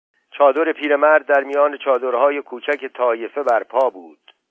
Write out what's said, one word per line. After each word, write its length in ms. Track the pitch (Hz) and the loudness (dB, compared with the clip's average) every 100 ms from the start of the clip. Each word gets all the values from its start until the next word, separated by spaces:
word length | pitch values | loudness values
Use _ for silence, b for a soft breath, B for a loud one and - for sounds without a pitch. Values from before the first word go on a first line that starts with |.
| _ _ _ | _ _ _
چادر 420 | - 143 135 165 | 2 2 4 -2
پیرمرد 520 | - 147 143 147 156 139 | -2 -2 2 4 4 2
در 180 | 143 | 0
میان 340 | 139 143 147 139 | 0 0 0 0
چادرهای 640 | 139 123 127 120 143 143 | -2 -2 -2 0 0 0
کوچک 440 | - 123 - 143 127 | -8 -8 -6 -6 -8
طایفه 580 | - 123 117 110 - | -4 -2 -2 -6 -6
برپا 460 | 131 113 95 117 131 | -2 -2 -2 -2 -2
بود. 300 | 92 85 - _ _ _ | -4 -16 -20 _ _ _